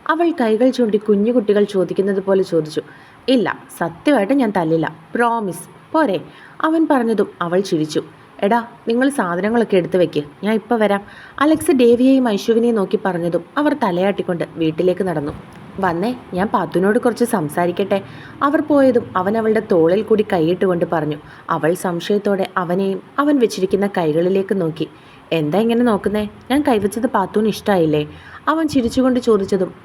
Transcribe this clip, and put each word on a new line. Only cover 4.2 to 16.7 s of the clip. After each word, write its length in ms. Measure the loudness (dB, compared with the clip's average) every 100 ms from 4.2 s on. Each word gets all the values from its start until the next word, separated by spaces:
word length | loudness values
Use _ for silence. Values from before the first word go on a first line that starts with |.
| 2
ഞാൻ 180 | 2 0 0
തല്ലില്ല, 300 | 0 0 -2 -6 -8
പ്രോമിസ്, 560 | -2 -2 -2 -6 -8 -14 -20 -4
പോരെ?" 280 | 0 0 -2 -6 -20 -20 -4
അവൻ 260 | 0 2 2
പറഞ്ഞതും 400 | 2 2 0 -2 -2
അവൾ 180 | -2 -2
ചിരിച്ചു. 420 | 0 -2 -2 -4 -8 -14 -20 -4
"എടാ, 160 | 0 0 -2 -10 -4
നിങ്ങൾ 200 | 0 0
സാധനങ്ങളൊക്കെ 680 | 0 -2 -2 0 0 2 0
എടുത്ത് 200 | 2 2
വെക്ക്, 260 | 0 -2 -8 -6
ഞാൻ 100 | -2
ഇപ്പം 260 | -2 -2 0
വരാം." 220 | 0 0 -6 -20 -12 -2
അലക്സ് 340 | 0 0 2 4
ദേവിയെയും 500 | 4 6 4 4 2
ഐശുവിനെയും 460 | -2 0 2 2 0
നോക്കി 240 | 0 -2 -2
പറഞ്ഞതും 380 | -2 -2 -4 -4 -2
അവർ 160 | -2
തലയാട്ടിക്കൊണ്ട് 720 | 0 -2 0 0 -2 -4 -4 -6 -2
വീട്ടിലേക്ക് 480 | -2 0 0 0
നടന്നു. 300 | -2 -4 -6 -10 -18 -20 -16 -4
"വന്നേ, 320 | -2 -2 -4 -6 -8
ഞാൻ 140 | -4 -2
പാത്തുവിനോട് 520 | -2 -2